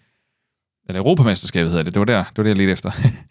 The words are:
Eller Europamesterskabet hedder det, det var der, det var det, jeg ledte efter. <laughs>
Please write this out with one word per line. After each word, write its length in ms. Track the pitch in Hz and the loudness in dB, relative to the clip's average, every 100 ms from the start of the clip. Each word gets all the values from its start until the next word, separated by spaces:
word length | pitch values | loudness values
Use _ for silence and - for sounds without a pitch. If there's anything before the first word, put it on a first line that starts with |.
| _ _ _ _ _ _ _ _ - | _ _ _ _ _ _ _ _ -12
Eller 120 | 92 | -4
Europamesterskabet 680 | 120 175 117 95 - 87 82 | 0 4 2 2 -2 -2 0
hedder 120 | 85 | 0
det, 120 | 82 | -2
det 60 | 98 | 0
var 60 | 107 | 0
der, 180 | 110 | 0
det 120 | - - | -2 -2
var 60 | |
det, 80 | 107 | 0
jeg 60 | 98 | 2
ledte 160 | 95 | 0
efter. 180 | 92 98 - | 0 -4 0
<laughs> 40 | 120 - - | 0 -2 -16